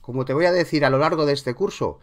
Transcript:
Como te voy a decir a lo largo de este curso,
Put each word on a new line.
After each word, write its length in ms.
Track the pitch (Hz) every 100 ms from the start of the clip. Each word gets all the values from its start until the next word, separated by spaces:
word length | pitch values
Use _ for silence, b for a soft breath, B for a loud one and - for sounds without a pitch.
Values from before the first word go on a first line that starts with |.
Como 240 | - 127
te 80 | 131
voy 140 | 135 175
a 60 |
decir 340 | 180 165 156 135
a 40 |
lo 60 | 135
largo 300 | 156 165 147
de 80 |
este 200 | 139 127
curso, 460 | 120 196 - 104 73